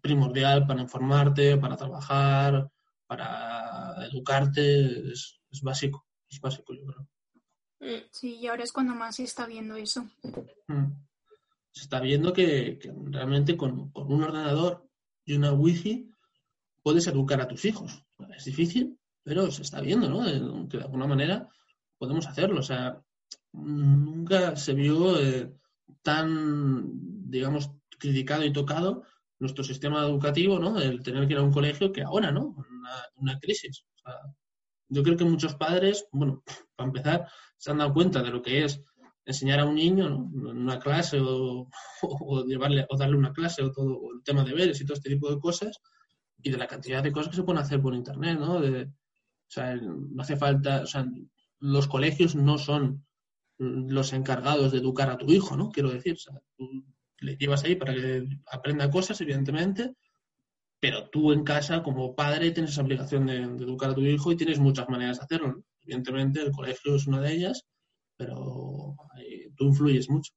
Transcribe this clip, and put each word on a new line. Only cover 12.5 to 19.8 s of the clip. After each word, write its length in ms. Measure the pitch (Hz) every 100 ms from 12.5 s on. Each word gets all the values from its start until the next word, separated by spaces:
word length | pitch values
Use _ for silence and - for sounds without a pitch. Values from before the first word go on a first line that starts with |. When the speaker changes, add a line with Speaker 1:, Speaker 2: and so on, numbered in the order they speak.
| 139 120 -
Speaker 1:
que 120 | - - 143
realmente 500 | 139 131 143 143 170
con, 360 | 135 131 -
con 200 | - 139
un 120 | 147
ordenador 640 | 156 156 151 151 175 175 _ _ _ _ -
y 100 | 143
una 160 | 143
wifi 560 | 139 160 170 208 247 - _ _ _ _ _ _ _
puedes 240 | 147 165 175
educar 320 | 139 135 139
a 60 | 127
tus 180 | 131 208
hijos. 380 | 220 - - _ _ - -
Es 100 | 135
difícil, 520 | 139 170 240 - - _ _
pero 260 | 143 160 190
se 100 | -
está 180 | - 147